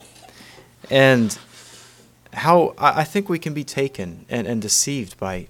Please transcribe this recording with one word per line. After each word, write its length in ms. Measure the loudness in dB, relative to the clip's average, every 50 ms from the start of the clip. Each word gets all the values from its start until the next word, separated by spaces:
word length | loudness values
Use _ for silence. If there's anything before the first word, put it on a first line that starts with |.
| -20 -20 -20 -20 -20 -20 -20 -20 -20 -20 -20 -20 -20 _ _ _ -6 0
and 480 | 2 4 6 6 6 4 2 0 -2 -8 -14 -20 -20 -20 -20 -20 -20 -20 -20 -20 -20 _ _ _ _ _ _ _
how 440 | -10 -2 2 4 6 6 4 2 0
I, 240 | 0 0 2 2 0
I 20 | -2
think 240 | -2 -2 -4 -4
we 120 | -4 -4 -6
can 140 | -6 -6 -8
be 120 | -8 -8
taken 600 | -6 -4 -4 -4 -4 -4 -8 -10 -10 -12 -14 -10 -6
and, 180 | -6 -4 -4
and 140 | -4 -4 -4
deceived 580 | -2 -2 -2 -2 -2 -2 -4 -6 -8 -10 -10 -8
by, 280 | -8 -6 -6 -8 -10